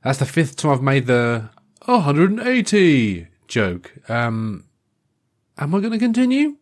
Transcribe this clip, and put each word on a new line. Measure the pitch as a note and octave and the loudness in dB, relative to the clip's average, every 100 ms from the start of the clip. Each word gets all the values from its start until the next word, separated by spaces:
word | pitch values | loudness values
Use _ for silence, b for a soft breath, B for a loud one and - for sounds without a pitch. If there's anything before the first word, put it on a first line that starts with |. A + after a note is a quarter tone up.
That's | B2+ C3+ | -4 -2
the | C3+ | -2
fifth | - D3 - | 0 -2 -2
time | D3+ | -2
I've | C#3 | 0
made | C3+ C3+ B2 | 2 0 2
the | B2 A#2+ A#2 A2 _ _ _ | 2 2 -2 -6 _ _ _
hundred | - B3 D3 C#3+ F#3+ | 0 0 2 2 2
and | A3 | 2
eighty | A#3+ B3+ G3+ G#3 F3+ C#3 A2 F2+ E2 _ _ | -2 -2 0 2 4 4 2 -4 -10 _ _
joke. | A#2+ G2+ F2+ - - - | -2 -2 -4 -12 -20 -8
Um, | A#2 A#2+ A2+ A2 G2+ - _ _ _ _ _ _ _ _ - | -4 -2 -4 -6 -8 -16 _ _ _ _ _ _ _ _ -8
am | C#3+ F#3+ | -2 -2
I | |
gonna | A3 A3 | -2 -2
continue? | A#3+ A#3 B3+ C4 D4+ C#4+ | 0 2 2 2 0 -4